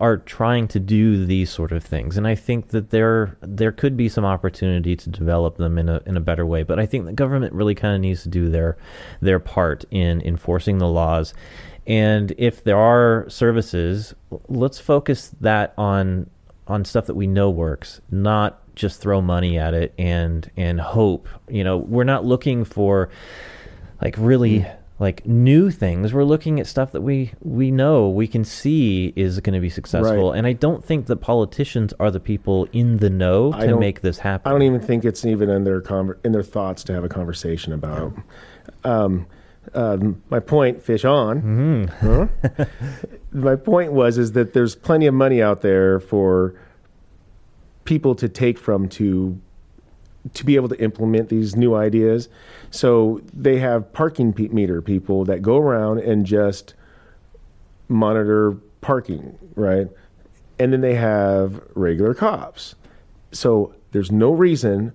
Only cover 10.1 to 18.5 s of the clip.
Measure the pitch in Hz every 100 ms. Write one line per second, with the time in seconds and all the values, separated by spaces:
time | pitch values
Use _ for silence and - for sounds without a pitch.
10.1 | 85 - 85 - 87 104 95 90 85 82
11.1 | 82 80 - - - - - - 110 107
12.1 | 107 98 - 120 - 107 101 113 120 120
13.1 | 113 - - 117 113 107 87 85 101 107
14.1 | - - - - 131 135 - - 143 143
15.1 | 127 - - 107 107 101 - 104 98 95
16.1 | 92 - _ - - - 104 95 117 -
17.1 | - 98 98 101 85 80 73 - - -
18.1 | 95 101 107 104